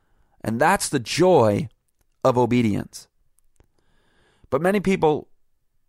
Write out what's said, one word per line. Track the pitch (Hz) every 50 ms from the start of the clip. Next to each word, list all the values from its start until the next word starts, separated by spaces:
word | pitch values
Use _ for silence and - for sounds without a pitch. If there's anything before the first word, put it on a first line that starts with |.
| _ _ _ _ _ _ _ _
And | - - 113 120
that's | 147 165 196 202 - -
the | - 135
joy | 107 - - - 175 185 180 143 113 107 101 107 - - _ _ _ _ _ _ _ _ _ _ -
of | 131 120 123
obedience. | 123 113 120 123 117 107 98 98 - - - - - _ _ _ _ _ _ _ _ _ _ _ _ _ _ _ _ _ _ _ _ _ _ _ _ _ _ _ _ -
But | 131 147 165
many | 185 202 208
people | 165 190 190 - 160 151 151 104 - _ _ _ _ _ _ _ _ _ _ _ _